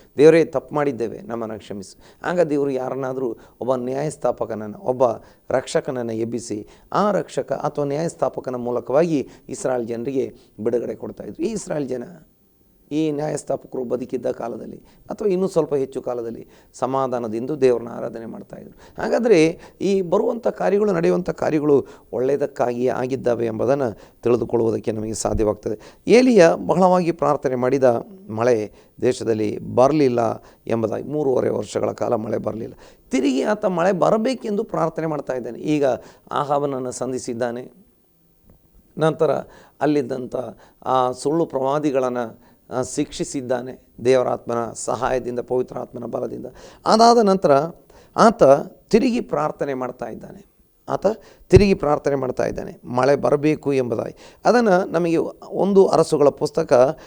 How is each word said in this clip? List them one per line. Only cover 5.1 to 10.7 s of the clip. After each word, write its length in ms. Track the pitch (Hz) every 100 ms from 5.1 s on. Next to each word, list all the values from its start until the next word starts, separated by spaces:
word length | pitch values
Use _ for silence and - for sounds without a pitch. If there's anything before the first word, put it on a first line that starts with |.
| 113 - _ -
ರಕ್ಷಕನನ್ನು 640 | 131 - - - 127 117
ಎಬ್ಬಿಸಿ, 540 | 113 117 117 - 107 - - _
ಆ 180 | 165 208
ರಕ್ಷಕ 400 | 190 139 - -
ಅಥವಾ 340 | 139 147 147 143
ನ್ಯಾಯಸ್ಥಾಪಕನ 680 | 143 165 - 131 - 131 123
ಮೂಲಕವಾಗಿ 760 | 120 120 117 135 175 147 113 - -
ಇಸ್ರಾಯೇಲ್ 380 | - 135 123 113
ಜನರಿಗೆ 480 | 117 120 135 113 - _ -
ಬಿಡುಗಡೆ 360 | 113